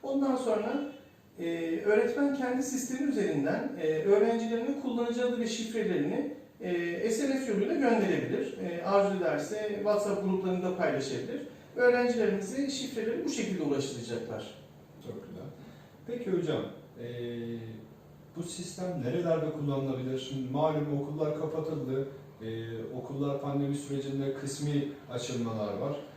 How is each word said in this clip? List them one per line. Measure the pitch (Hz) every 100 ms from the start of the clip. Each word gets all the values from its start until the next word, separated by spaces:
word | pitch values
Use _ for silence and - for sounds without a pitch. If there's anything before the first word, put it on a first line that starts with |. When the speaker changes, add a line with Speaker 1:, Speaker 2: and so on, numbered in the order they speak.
Speaker 1:
Ondan | 269 277 269 247
sonra, | 226 208 220 285 294 - - - - -
e, | 170 165 165 170
öğretmen | 202 214 240 285 285 269
kendi | 247 262
sistemi | - - - 262 294
üzerinden, | 214 165 147 135 233 - -
e, | 156 156
öğrencilerine | 196 202 233 233 226 233 262 285
kullanıcı | 254 233 233 240 247
adı | 233
ve | 233
şifrelerini, | - - 220 185 151 143 - 285 - - -
e, | 180 175 170 175 226
S | 220 277
M | 269
S | 226
yoluyla | 196 202
gönderebilir. | 330 247 220 190 156 - - - -
E, | 185 170
arzu | 175 202 196 185
ederse | 165 147 - 214 208
WhatsApp | 202 202 208 202 196
gruplarında | 185 185 180 180 180 180
paylaşabilir. | 160 139 - - - - - - - -
Öğrencilerimize | 247 247 240 233 202 196 - 262 277
şifreleri | - 226 220 220 -
bu | -
şekilde | - 185 165
ulaştıracaklar. | 147 135 131 120 117 117 - 110 107 - - - - - -
Speaker 2:
Çok | - -
güzel. | - - - - - - - -
Peki | 240 190
hocam, | 175 151 110 95 - - -
e, | 120 120 120 120 117 117 113 110 - - - - - 170
bu |
sistem | 170 - 165 - 185 135
nerelerde | 120 175 170 160 156
kullanılabilir? | 151 143 135 135 123 131 131
Şimdi | - 135 127
malum | 139 156 151 147 143
okullar | 143 151 151 -
kapatıldı. | 156 160 156 151 131 135 135 - - -
E, | 110 113 113 113 113 127
okullar | - 139 143 139
pandemi | 143 139 139 143
sürecinde | - 139 135 139 139
kısmi | 135 - - 147 143 135 - -
açılmalar | 123 - 123 117 110 104 98
var. | 139 - -